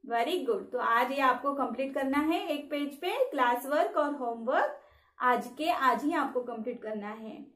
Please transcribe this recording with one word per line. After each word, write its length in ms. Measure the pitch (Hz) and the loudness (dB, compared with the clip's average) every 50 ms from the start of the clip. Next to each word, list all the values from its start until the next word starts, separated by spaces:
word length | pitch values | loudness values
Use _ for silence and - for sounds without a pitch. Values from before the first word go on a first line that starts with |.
| - - | -8 -4
very 260 | 233 233 240 285 349 349 | -2 -2 -2 0 -2 -4
good। 340 | 269 254 220 196 196 - | -2 -2 -2 -2 -4 -6
तो 80 | - 247 | -6 -4
आज 320 | 226 226 226 233 254 247 | 0 0 2 2 2 0
ये 100 | 269 277 | 0 0
आपको 320 | 277 254 247 247 - 277 277 | 2 2 2 2 -2 -4 -2
complete 400 | 277 262 240 226 240 269 269 - | -2 -4 -4 -2 -4 -6 -4 -4
करना 240 | 285 269 269 269 294 | -4 -2 0 0 0
है 300 | 302 311 339 392 403 349 | 0 0 0 -2 -2 -4
एक 240 | 294 285 277 - | -6 -6 -6 -6
page 180 | 302 285 294 285 - - | -6 -4 -4 -6 -8 -8
पे 240 | - 370 415 508 523 | -6 -4 0 0 0
क्लास 400 | 494 - 277 247 240 247 247 254 | 0 2 0 2 2 2 0 -2
वर्क 320 | 269 294 311 349 - - 330 | -2 0 0 0 0 0 0
और 180 | 294 294 285 | 0 0 -2
homework। 680 | 240 254 233 233 233 226 233 277 359 523 571 - - - - _ _ _ _ _ _ | -4 -6 -6 -6 -6 -4 -2 6 6 6 6 6 -2 -16 -20 _ _ _ _ _ _
आज 280 | - 247 247 226 202 - - - | 4 6 6 6 4 -4 -6 -2
के 120 | 302 330 | 2 2
आज 340 | 349 - 269 262 240 214 285 | 2 6 6 4 4 4 2
ही 100 | 294 339 | 0 2
आपको 260 | 311 277 262 - 247 | 2 0 0 0 -4
complete 420 | 247 247 233 220 220 247 233 - - | -4 -4 -8 -6 -6 -6 -6 -6 -8
करना 240 | 214 220 208 202 208 | -8 -8 -6 -8 -8
है। 380 | 214 226 220 220 - - - - _ | -10 -12 -12 -14 -14 -14 -16 -18 _